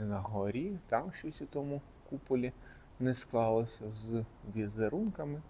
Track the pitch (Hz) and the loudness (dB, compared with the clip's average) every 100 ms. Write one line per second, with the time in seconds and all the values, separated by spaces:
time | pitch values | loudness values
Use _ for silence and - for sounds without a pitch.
0 | 104 101 98 101 101 117 185 185 - 113 | -2 -2 -2 -2 0 0 -2 -4 0 0
1 | 175 - 160 - 147 143 143 143 - - | 0 -6 -10 -8 -6 -4 -2 -4 -6 -20
2 | - 135 - 131 123 - - - - - | -8 -8 0 2 2 -4 -18 -20 -20 0
3 | 127 123 - 117 113 113 113 - 107 107 | 0 0 2 4 6 6 4 -4 -8 -8
4 | 110 113 113 - 104 110 104 110 107 170 | -2 0 -2 -6 -6 -2 -2 2 2 4
5 | 220 180 147 147 | 0 0 -4 -4